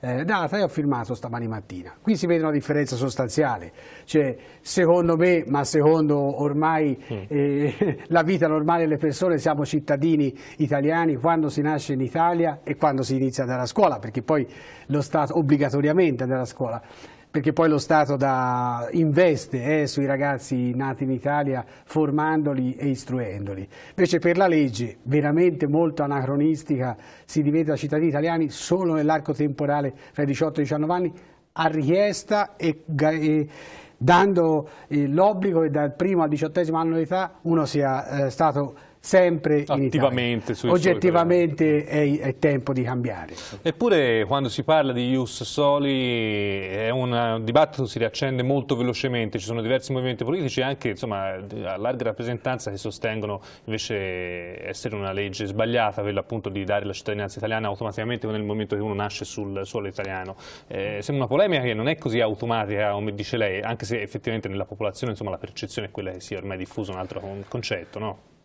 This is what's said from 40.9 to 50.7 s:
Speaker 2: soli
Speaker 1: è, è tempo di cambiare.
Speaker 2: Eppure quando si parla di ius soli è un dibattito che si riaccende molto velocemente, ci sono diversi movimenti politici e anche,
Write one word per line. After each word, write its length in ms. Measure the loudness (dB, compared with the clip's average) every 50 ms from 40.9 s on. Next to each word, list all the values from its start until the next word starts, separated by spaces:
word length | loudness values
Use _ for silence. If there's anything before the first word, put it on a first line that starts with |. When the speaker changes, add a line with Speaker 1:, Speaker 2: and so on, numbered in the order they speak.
| 2 4 2 4 4 4 4 4 4 4 4 2 2 2 2 4 4 2 0
Speaker 2:
soli 300 | 0 0 2 2 2 2 0
Speaker 1:
è, 20 |
è 160 | 0 -4 -4 2
tempo 340 | 2 2 2 2 -2 -2 -2
di 100 | -2 -2
cambiare. 520 | -2 -2 -4 -4 -4 -4 -6 -10 -14 -14 -16 -14 -14 -16 -6 -4
Speaker 2:
Eppure 640 | -4 -2 0 2 4 4 4 4 4 4 2 2
quando 220 | 2 0 0 0 -2
si 140 | -4 -4 0
parla 280 | 2 4 4 4 2 0
di 160 | -2 0 0
ius 320 | 0 0 0 -2 -6 -8 -10
soli 1160 | -6 -2 2 2 4 4 2 2 0 0 0 0 0 0 0 -2 -2 -2 -2 -2 -2 -2 -4 -6 -6
è 220 | -6 -4 -2 -2
un 500 | -2 -2 -2 0 0 0 0 0 -2 -2 -4
dibattito 400 | 0 2 2 2 2 0 -6 -6
che 40 | -6
si 100 | -2 -2
riaccende 440 | -2 -2 -2 -2 -4 -4 -2 -2 0
molto 340 | 0 0 0 0 -2 -2
velocemente, 640 | 0 0 -2 -2 -2 -4 -4 -2 -2 -4 -4 -4 -6
ci 80 | -6
sono 160 | -6 -6 -4 -2
diversi 300 | -2 -2 -2 -2 -4 -6
movimenti 320 | -4 -2 -4 -4 -4 -4
politici 360 | -4 -2 -2 -2 -2 -2 -2
e 40 | -2
anche, 240 | -2